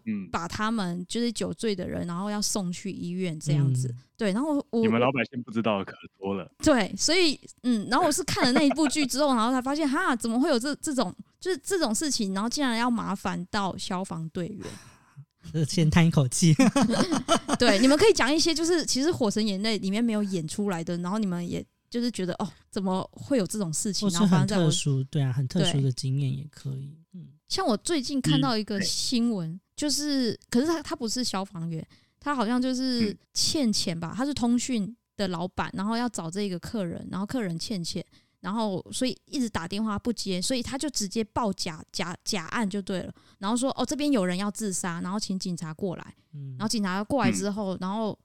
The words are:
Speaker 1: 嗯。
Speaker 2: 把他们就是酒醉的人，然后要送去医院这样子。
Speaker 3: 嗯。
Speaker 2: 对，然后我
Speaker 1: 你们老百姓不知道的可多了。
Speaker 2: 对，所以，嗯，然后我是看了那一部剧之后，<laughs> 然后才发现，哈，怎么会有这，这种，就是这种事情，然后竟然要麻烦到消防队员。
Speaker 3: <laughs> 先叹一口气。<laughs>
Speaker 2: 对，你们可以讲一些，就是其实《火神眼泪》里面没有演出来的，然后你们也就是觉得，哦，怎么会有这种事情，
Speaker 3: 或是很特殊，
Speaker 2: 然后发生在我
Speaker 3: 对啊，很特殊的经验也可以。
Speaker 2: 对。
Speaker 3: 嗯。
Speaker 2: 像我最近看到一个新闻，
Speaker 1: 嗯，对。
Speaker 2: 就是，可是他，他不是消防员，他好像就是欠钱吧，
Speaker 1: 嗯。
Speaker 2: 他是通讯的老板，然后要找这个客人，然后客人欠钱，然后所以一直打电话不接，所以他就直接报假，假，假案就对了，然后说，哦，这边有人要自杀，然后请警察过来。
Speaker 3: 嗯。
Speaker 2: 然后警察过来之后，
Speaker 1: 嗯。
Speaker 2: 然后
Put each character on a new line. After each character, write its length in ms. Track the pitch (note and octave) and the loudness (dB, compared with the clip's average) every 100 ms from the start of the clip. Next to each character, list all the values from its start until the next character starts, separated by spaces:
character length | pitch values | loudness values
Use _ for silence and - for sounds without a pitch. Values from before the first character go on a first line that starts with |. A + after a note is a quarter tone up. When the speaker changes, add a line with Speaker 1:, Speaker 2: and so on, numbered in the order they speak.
| A3 | -4
Speaker 1:
嗯。 220 | G#3 F3+ | -6 -4
Speaker 2:
把 160 | A3+ - | -6 -6
他 220 | - G#3+ | -4 -2
们 340 | A3+ F3+ F3+ F3 | 0 -2 -4 -4
就 140 | A3+ | -2
是 100 | A#3+ | -2
酒 220 | A3 F3+ | -2 -6
醉 240 | F3 A3+ F#3 | -2 -2 -2
的 100 | - | -4
人， 200 | F3 E3+ | -4 -4
然 120 | E3+ | -4
后 120 | G#3 | -4
要 100 | G#3 | -2
送 320 | G3+ G#3+ F3+ | 0 0 -2
去 180 | E3+ G3 | -6 -8
医 200 | - F3 | -8 -6
院 280 | F3+ F3+ D#3 | -4 -4 -4
这 140 | D3+ | 0
样 200 | D3 C3+ | 4 4
子。 140 | B2+ B2+ | 2 -2
Speaker 3:
嗯。 100 | - _ - | -6 _ -2
Speaker 2:
对， 160 | G#3+ | 0
然 80 | G#3 | 0
后 240 | D#4 C#4+ - | 0 0 0
我 100 | A#3 | 2
Speaker 1:
你 60 | A3+ | 4
们 140 | A#3 | 4
老 100 | A#3+ | 4
百 140 | - | 2
姓 180 | - B2 | -2 -4
不 80 | - | -4
知 100 | A2+ | 0
道 180 | A2 G2 | 2 0
的 60 | |
可 120 | F#2 - - _ | -2 -12 -20 _
多 180 | G2 | -6
了。 140 | G2 E2+ - | -4 -6 -2
Speaker 2:
对， 360 | D#4 B3+ F3+ G3 | 2 4 2 0
所 160 | - | 2
以， 260 | F4+ E4 - - - | 4 4 0 -10 -6
嗯， 200 | B3 A3 F#3 | -2 0 2
然 100 | C4 | 2
后 80 | D#4 | 2
我 60 | |
是 100 | E4 | 2
看 220 | D4 G#4 | -2 0
了 80 | C4 | 4
那 100 | C#4+ | 6
一 80 | C#4+ | 4
部 160 | C4+ D4 | 4 2
剧 180 | D4+ | 2
之 140 | C4+ B3+ | 0 2
后， 100 | D4 | 2
<laughs> 40 | |
然 100 | A#3+ | 4
后 60 | A3+ | 2
才 100 | C4 | 0
发 140 | B3+ | 0
现， 120 | D4 D4 | 0 0
哈， 260 | D4+ F#4 | 2 0
怎 160 | B3 A#3 | 0 0
么 80 | A#3 | 2
会 100 | E4 | 2
有 80 | A#3+ | 2
这， 160 | C#4 C4+ | 0 -4
这 180 | - | -2
种， 180 | C4 F#3 - - _ | 0 -2 -4 -20 _
就 100 | F#4 | -4
是 80 | D#4 | -4
这 180 | - F#4 | -2 0
种 120 | C4 | 2
事 160 | G#3+ D#4 | 0 -2
情， 240 | - G3 | 0 -2
然 80 | F#3+ | -2
后 80 | A#3+ | -2
竟 160 | D4 | 0
然 140 | C4 A3+ | 0 0
要 100 | B3 | 0
麻 240 | A3+ F3 | 0 -2
烦 320 | G3 F#3+ F3 F3 | -4 -4 -6 -4
到 260 | G#3+ F#3+ - | -4 -4 -4
消 280 | - F#3 | -6 -6
防 240 | F#3+ E3 D#3+ | -6 -8 -8
队 180 | F#3 E3+ | -6 -6
员。 1200 | G#3 - - - - _ C#3 - _ E3+ D#3 D3 | -8 -12 -14 -18 -20 _ -20 -20 _ -6 -2 0
Speaker 3:
<laughs> 0 | |
先 240 | F3 D#3 | 4 4
叹 160 | F3 E3 | 6 6
一 40 | |
口 160 | D#3+ B2+ | 6 2
气。 260 | - E3+ D3 B3 C#4 A#3 - F#4 | 4 6 8 6 6 4 2 2
<laughs> 520 | C4+ C#4 E4 - C4+ | 0 2 0 2 4
Speaker 2:
对， 180 | A#3+ G3 | 6 6
你 60 | C4 | 6
们 100 | D4 | 8
可 80 | G#4+ | 8
以 40 | |
讲 200 | E4 B3 | 6 4
一 60 | D#4 | 4
些， 160 | E4 | 2
就 100 | D#4 | 2
是 220 | E4 E4+ - | 2 2 2
其 160 | B3+ | 0
实 60 | D4+ | 0
《火 160 | E4 G#3+ | 2 0
神 160 | G#3 | 2
眼 160 | A3 F#3+ | 0 0
泪》 140 | A3 G3+ | 0 0
里 100 | F#3+ | 0
面 120 | G#3 | 0
没 100 | A#3 | 2
有 100 | G#3+ | 2
演 240 | G3+ F#3 D#3 | 0 -2 -2
出 240 | - G#3 | -2 -2
来 120 | E3 | -2
的， 140 | E3 F3 | -2 -4
然 120 | F3 | -2
后 80 | G#3+ | -2
你 80 | G3 | -2
们 200 | F3 F3 | -2 -4
也 180 | E3+ - _ _ | -6 -8 _ _
就 100 | A#3+ | -4
是 80 | A#3+ | -4
觉 160 | G#3 | -4
得， 80 | F3+ | -4
哦， 140 | - F#3+ - _ | -4 -6 -8 _
怎 100 | G#3+ | -4
么 200 | F#3+ F#3 - | 0 -2 -4
会 240 | - - C4 | -10 0 0
有 80 | |
这 140 | F3 G#3+ | 2 -2
种 140 | E3+ | -2
事 200 | D3+ G#3+ | -2 -2
情， 160 | - G3+ | 0 0
Speaker 3:
或 80 | E3+ | 4
是 80 | |
很 40 | G3 | 6
特 20 | |
殊， 0 | |
Speaker 2:
然 0 | |
后 0 | |
发 80 | E3+ | 6
生 80 | C#3 | 4
在 480 | G3+ D#3+ - C#3+ | 4 4 2 2
我 100 | C3+ C3 | 0 0
Speaker 3:
对 120 | D3+ | 0
啊， 100 | C3+ | 0
很 140 | B2+ B2+ | 0 0
特 160 | F3+ | 2
殊 160 | F3+ C#3+ | 2 4
的 100 | C3+ | 2
经 300 | B2+ C3+ C#3 | 0 -2 0
验 180 | C3+ C3+ | 0 -4
也 80 | D3+ | -8
可 180 | - C3+ | -12 -10
以。 240 | C3+ C#3+ D#3 E3 | -8 -10 -16 _
Speaker 2:
对。 80 | F#3 | -20
Speaker 3:
嗯。 80 | C#3+ C#3+ - | -20 -20 -6
Speaker 2:
像 180 | - F4+ | -2 0
我 100 | G3+ | 0
最 240 | - D#4+ | 0 -2
近 200 | B3+ C#4 | 0 0
看 200 | D#4 D4 | 2 2
到 160 | C4+ A3 | 2 0
一 60 | |
个 180 | G3+ G3 | -2 -2
新 520 | F#3+ - - A#3+ A#3 | -2 -2 0 2 2
闻， 180 | G3+ D#3+ | 0 -4
Speaker 1:
嗯， 60 | F3+ | -8
对。 40 | _ - | _ -4
Speaker 2:
就 140 | D4 | -2
是， 480 | C4+ D4 C#4 A#3 - - | 0 0 0 0 -2 0
可 120 | A#3+ | 2
是 60 | D#4+ | 2
他， 120 | D#4+ | 0
他 140 | D4 | -2
不 140 | D#4+ A3+ | -6 -4
是 140 | A#3+ | -2
消 220 | A#3+ F#3+ | -2 -2
防 240 | G3 F3 E3 | -6 -6 -6
员， 180 | D#3+ - - _ _ | -6 -10 -18 _ _
他 160 | C#4+ | -4
好 120 | C4+ G#3+ | 0 2
像 140 | B3 | 2
就 140 | C4 | 0
是 400 | B3+ C4 A#3+ G#3+ E3+ _ | 0 -2 0 0 -2 _
欠 360 | - - D#4+ A#3 | -2 0 2 2
钱 280 | G3+ G3 E3 | 2 0 -4
吧， 140 | E3 | -6
Speaker 1:
嗯。 20 | F3+ | -4
Speaker 2:
他 80 | |
是 80 | C#4+ | -2
通 260 | C4+ A#3+ A#3+ | 0 2 2
讯 380 | - A#3 G3 - _ - | 2 -2 -2 -8 _ -4
的 120 | F#3+ | -2
老 180 | E3+ F#3 | -2 -4
板， 240 | - D#3+ | -4 -6
然 100 | - | -4
后 120 | G3+ A3+ | -2 -2
要 120 | B3 | -2
找 220 | - E3 | -4 -6
这 180 | F#3+ G3+ | -4 -4
个 100 | F3 | -4
客 260 | - A3+ | -6 -4
人， 220 | E3+ F#3 - | -4 -6 -8
然 100 | F#3 | -6
后 60 | G#3 | -4
客 160 | C4 | -2
人 140 | F#3+ E3 | -2 -4
欠 260 | - G3 | -4 -6
钱， 200 | E3 E3+ - _ _ _ | -4 -6 -10 _ _ _
然 120 | F3+ | -6
后 300 | A3+ G#3+ F#3 - | -2 -2 -2 -6
所 160 | G3 B3+ | -2 -2
以 100 | - _ | -4 _
一 120 | C#4+ | -4
直 100 | A#3 | -2
打 200 | F3+ E3 | -4 -6
电 140 | G3+ | -4
话 140 | A3 G3+ | -2 -2
不 140 | B3 | -4
接， 280 | G#3 F#3+ F3+ | -4 -2 -2
所 160 | F#3 B3+ | 0 -2
以 60 | |
他 160 | A3 C4 | -2 -4
就 100 | C#4+ | -4
直 160 | - G3 | -4 -4
接 160 | A3+ | -4
报 300 | G#3+ D4 A3 | -2 -2 -2
假， 320 | - F#3 D#3+ - | -2 -6 -8 -12
假， 240 | - F3 - | -6 -6 -6
假 220 | - G3+ D#3+ | -4 -4 -4
案 220 | A#3+ G3+ | -2 -2
就 120 | G#3 | -2
对 200 | F#3 F3+ | -4 -6
了， 100 | - - _ - | -6 -12 _ -8
然 100 | G3 | -2
后 60 | A#3 | 0
说， 140 | C4 - | 0 0
哦， 80 | |
这 100 | B3 | -2
边 160 | C#4+ D4 | 0 2
有 140 | B3 | 2
人 120 | F3+ F3+ | 2 0
要 140 | G#3 | -4
自 220 | - G#3 | -4 -4
杀， 280 | F3+ F#3 E3+ | -2 -4 -4
然 120 | F3+ | -4
后 60 | G#3 | -4
请 200 | - F#3+ | -4 -4
警 180 | F#3 E3+ | -4 -6
察 160 | D#3 | -8
过 220 | D#3 G3 D3+ | -6 -6 -6
来。 180 | - - _ | -12 -20 _
Speaker 3:
嗯。 240 | D3 C3+ B2+ | -14 -12 -6
Speaker 2:
然 20 | |
后 80 | D#3+ | -2
警 140 | A3+ | 0
察 220 | F#3+ F#3+ | 0 -2
过 180 | G#3 C#4 | 0 2
来 80 | G#3+ | 4
之 200 | G3 G3+ | 2 -2
后， 260 | G3+ F#3+ F3+ | -2 -4 -4
Speaker 1:
嗯。 20 | |
Speaker 2:
然 120 | F#3 | -4
后 240 | G#3+ G#3+ - | -2 -4 -6